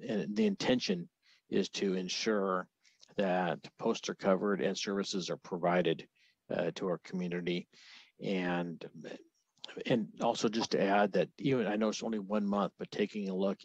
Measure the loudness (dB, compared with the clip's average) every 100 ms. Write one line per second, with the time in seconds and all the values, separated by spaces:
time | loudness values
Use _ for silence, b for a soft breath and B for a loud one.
0 | -4 -2 0 2 2 2 2 2 2 -2
1 | -4 _ b b _ 0 0 0 0 0
2 | -2 -2 0 2 2 0 -2 _ b b
3 | b -2 2 2 2 -2 -6 -4 -2 0
4 | -2 -2 2 2 2 2 0 -2 -2 -2
5 | -2 -4 -4 -6 -6 -2 2 4 4 0
6 | -4 b b _ -6 -2 -2 -2 -4 -4
7 | -4 -6 -4 -4 -2 -4 -6 B B B
8 | B _ -4 -2 -2 -2 -4 -8 -12 -14
9 | -14 -14 -16 _ _ _ -14 -10 0 0
10 | 0 -2 0 2 0 0 0 2 4 4
11 | 4 2 0 0 0 2 2 2 0 0
12 | -2 -4 -2 0 2 2 0 -2 -8 -2
13 | -2 -2 -4 0 0 0